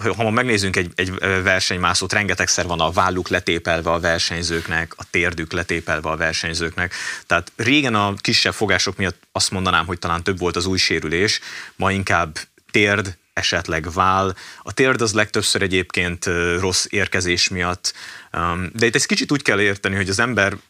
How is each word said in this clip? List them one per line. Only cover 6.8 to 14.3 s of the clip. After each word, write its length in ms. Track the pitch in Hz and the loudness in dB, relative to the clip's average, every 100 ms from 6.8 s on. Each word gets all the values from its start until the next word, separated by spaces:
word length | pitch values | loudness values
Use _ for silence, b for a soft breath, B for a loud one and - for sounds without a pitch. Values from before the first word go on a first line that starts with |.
| 87 B B B B | -6 B B B B
Tehát 240 | 87 - - | 0 0 -4
régen 400 | 117 143 131 107 | 2 2 4 2
a 180 | 101 98 | 0 0
kisebb 360 | - 113 110 | 0 2 2
fogások 440 | - 101 90 - 95 | 0 2 2 0 -2
miatt 240 | 95 - _ | -2 -4 _
azt 200 | - - | -4 -2
mondanám, 340 | 95 92 87 82 | 0 2 2 2
hogy 140 | 87 | -2
talán 240 | 90 85 | -2 -2
több 140 | 87 92 | 0 0
volt 160 | 90 87 | 0 0
az 100 | 90 | 0
új 120 | 92 | 0
sérülés, 640 | - 80 78 82 107 - B B B B | 0 0 0 0 0 0 B B B B
ma 160 | 95 | 0
inkább 460 | 98 98 90 82 73 - _ _ | 0 2 0 0 -6 -14 _ _
térd, 460 | 113 104 101 98 92 _ | 2 4 2 -2 -8 _
esetleg 580 | - - 87 85 80 80 | -4 -2 -2 -2 -4 -2
váll. 420 | 85 92 95 95 | 2 4 4 2